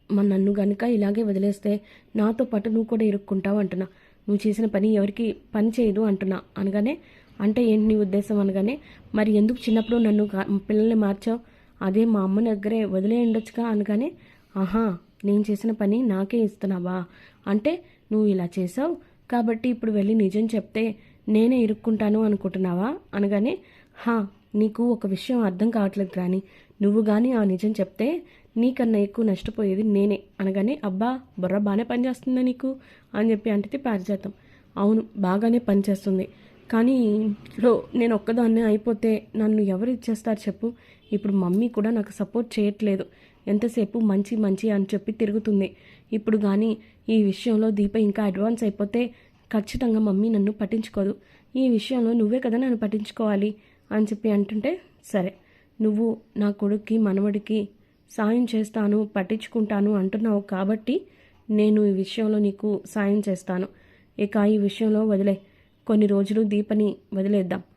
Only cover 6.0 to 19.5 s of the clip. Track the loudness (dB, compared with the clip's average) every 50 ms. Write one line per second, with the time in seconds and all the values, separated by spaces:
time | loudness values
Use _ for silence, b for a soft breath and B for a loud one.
6 | 2 0 0 0 -2 -2 -4 -4 -6 _ -8 -6 -4 -2 0 0 0 0 -2 -4
7 | B B B B B B B B -2 0 2 2 4 4 4 4 4 4 4 2
8 | 2 2 0 0 0 0 0 0 0 0 0 0 0 -2 -2 -4 B B B B
9 | B B -2 0 2 4 4 4 4 4 2 0 0 2 2 2 2 2 2 2
10 | 4 4 4 2 2 0 -2 -4 -2 -2 -2 -2 -2 0 0 2 4 4 4 4
11 | 2 2 0 -2 -2 -4 -4 -4 -6 b b b b b b b -4 0 2 2
12 | 2 4 2 2 2 2 2 2 2 0 0 -2 -2 -2 -2 -2 -2 0 -2 0
13 | 0 0 2 2 2 2 0 0 -4 -6 -6 -6 -4 -2 0 -2 0 0 0 -2
14 | -2 -4 -6 B B B B B B B B -4 -2 0 0 0 0 0 -2 -6
15 | -10 _ _ _ -2 0 2 2 2 0 -2 -2 -2 -2 -2 0 0 0 2 2
16 | 2 0 0 0 -2 -2 0 0 0 0 -2 -4 -4 -4 -4 -4 -4 -4 -4 -6
17 | -8 -10 B B B B B B B -2 -2 0 0 0 -2 -2 B B B B
18 | B B 0 2 2 2 2 0 -2 -4 -4 -4 -4 -4 -2 -4 -4 -4 -4 -6
19 | B B B B B -4 -2 0 0 0